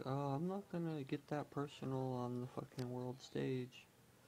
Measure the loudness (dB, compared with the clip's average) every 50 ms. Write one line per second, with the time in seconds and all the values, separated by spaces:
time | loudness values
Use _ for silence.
0 | -2 0 2 2 4 4 4 4 2 2 0 0 -2 -2 -2 0 0 2 0 0
1 | -2 0 -2 -2 -2 0 0 0 0 0 0 0 0 0 -2 -4 -2 0 2 2
2 | 2 2 2 2 2 2 0 0 -2 -2 -2 -4 -6 -4 -2 -4 -2 -2 -2 -2
3 | -2 -2 -4 -4 -6 -4 -2 0 2 2 2 2 0 -2 -6 -12 -20 -20 -20 -20
4 | -20 -20 -20 -20 -20